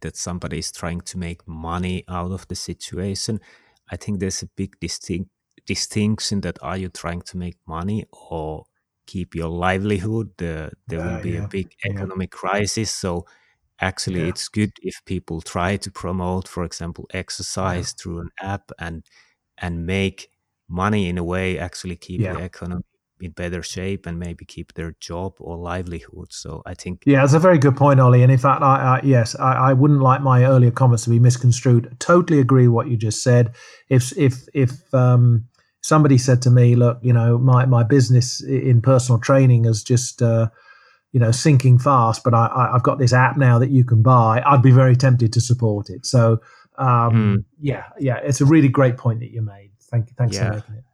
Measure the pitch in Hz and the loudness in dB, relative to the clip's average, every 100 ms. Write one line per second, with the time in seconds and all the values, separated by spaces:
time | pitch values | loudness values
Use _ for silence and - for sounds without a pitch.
0 | 82 - - 90 87 80 - - 87 87 | -14 -12 -10 -10 -10 -10 -12 -10 -10 -10
1 | - 92 87 87 - 80 82 87 90 92 | -10 -12 -10 -12 -16 -14 -10 -6 -6 -8
2 | - 90 90 92 - 90 - 87 - - | -8 -10 -8 -10 -12 -14 -12 -14 -14 -10
3 | 98 98 - 110 _ _ _ _ - 90 | -8 -8 -8 -10 _ _ _ _ -18 -16
4 | - 101 95 - 92 - 98 - - - | -10 -8 -6 -8 -12 -12 -12 -10 -12 -12
5 | - 90 95 _ _ _ - 95 - - | -10 -10 -10 _ _ _ -10 -8 -6 -4
6 | 104 107 - 101 90 82 65 95 92 - | -2 -2 -6 -6 -6 -10 -10 -10 -10 -10
7 | 82 87 - 92 87 - - 80 92 107 | -10 -10 -12 -12 -12 -12 -14 -10 -6 -6
8 | - - - 82 78 78 - _ _ _ | -8 -16 -14 -10 -10 -12 -16 _ _ _
9 | _ 98 87 82 82 85 90 95 101 104 | _ -12 -10 -8 -8 -4 -2 -2 -2 -4
10 | 98 113 104 - 85 80 78 - - 82 | -4 -6 -8 -10 -10 -10 -12 -16 -12 -10
11 | 85 87 113 82 104 98 92 - 98 101 | -8 -8 -8 -8 -8 -8 -10 -10 -10 -8
12 | 95 95 92 - 95 98 104 - 107 - | -8 -8 -10 -8 -4 -4 -4 -4 -6 -6
13 | 95 87 - _ _ _ _ - 95 95 | -6 -6 -10 _ _ _ _ -6 -6 -6
14 | - 90 80 - - - 107 - 92 - | -8 -6 -6 -6 -8 -4 -4 -6 -14 -14
15 | - 92 - 82 - - 90 98 - - | -10 -10 -10 -14 -10 -6 -4 -4 -8 -12
16 | 92 92 90 92 92 - 85 - 85 85 | -10 -6 -6 -6 -8 -10 -10 -10 -14 -14
17 | - 92 90 - 90 - 95 90 87 - | -12 -12 -10 -12 -12 -6 -4 -4 -8 -12
18 | 92 85 85 - 95 98 - - 85 82 | -12 -12 -12 -14 -10 -10 -12 -16 -14 -14
19 | - _ _ _ _ - 92 85 82 95 | -18 _ _ _ _ -12 -10 -8 -6 -2
20 | 98 - - _ _ _ - 85 98 107 | -2 -4 -20 _ _ _ -14 -6 -2 -2
21 | 90 87 85 90 92 90 87 - 92 87 | -2 -4 -6 -4 -4 -6 -8 -12 -14 -14
22 | - 90 101 90 87 - 90 90 - _ | -12 -6 -6 -6 -12 -12 -12 -12 -12 _
23 | _ _ 92 78 87 87 85 - 95 98 | _ _ -16 -10 -10 -8 -10 -10 -8 -10
24 | - 85 87 82 - - 85 - 82 80 | -10 -12 -10 -14 -18 -18 -18 -12 -14 -14
25 | - 85 92 - - 85 85 90 87 85 | -14 -10 -10 -12 -16 -14 -10 -10 -10 -12
26 | - 82 85 - - 78 - 95 - 90 | -16 -20 -18 -18 -16 -16 -16 -16 -14 -6
27 | - 139 139 156 180 175 139 131 143 135 | 2 4 4 4 6 6 4 4 4 6
28 | 127 127 123 131 139 135 139 135 131 127 | 6 6 6 6 4 2 2 2 2 0
29 | 139 127 110 135 135 127 131 131 147 143 | 2 2 2 -2 -2 0 2 4 4 4
30 | 131 131 139 123 127 135 123 120 131 120 | 4 2 2 4 6 6 4 4 2 2
31 | 117 117 123 123 127 117 135 120 117 - | 2 4 4 4 2 0 2 2 2 -6
32 | - 175 175 151 127 131 123 117 151 120 | 2 2 4 2 4 4 4 2 0 -4
33 | 110 104 - 123 117 - - - - 131 | -4 -4 2 2 2 -2 -20 -16 -2 0
34 | 123 - 143 127 - 147 127 - _ 135 | 0 0 0 -2 -6 -2 -2 -4 _ 0
35 | 127 123 120 117 117 _ _ _ - 156 | 4 4 4 2 -2 _ _ _ 0 4
36 | 147 135 123 123 123 123 120 120 120 117 | 6 4 4 2 4 4 4 4 2 0
37 | 123 120 117 120 131 123 127 120 117 143 | 0 2 2 2 4 4 4 2 4 2
38 | 117 123 123 - 131 135 135 120 110 131 | 4 2 0 -4 -6 -4 2 2 4 2
39 | 120 123 - 135 131 120 117 107 - 120 | 2 0 2 4 4 4 2 -2 0 -2
40 | - - 117 113 113 _ _ _ _ _ | -2 -2 0 0 -2 _ _ _ _ _
41 | _ - 113 113 165 139 127 123 143 131 | _ 0 0 2 2 4 6 4 4 2
42 | 117 110 - 117 113 131 117 123 135 139 | 2 0 0 2 0 0 0 0 0 0
43 | 127 127 127 127 135 120 131 139 123 110 | 2 2 2 2 2 2 2 2 2 4
44 | 110 127 113 113 143 143 127 127 131 123 | 4 4 4 2 2 4 6 6 6 4
45 | 135 123 117 117 - 120 113 104 101 90 | 4 2 2 0 0 0 0 -2 -6 -12
46 | - 127 113 113 _ _ _ - 131 120 | -2 2 2 0 _ _ _ -6 0 2
47 | 117 113 107 101 - _ 147 110 - - | 2 2 2 0 -4 _ -8 -8 -10 -6
48 | 135 113 147 135 139 160 143 127 131 120 | -4 -4 -2 0 4 4 4 4 2 0
49 | 127 113 117 113 107 101 98 _ _ 120 | -4 -4 -6 -8 -10 -10 -20 _ _ -6
50 | 107 - 123 98 92 107 - 107 123 | -6 -4 -4 -2 -4 -4 -10 -16 -20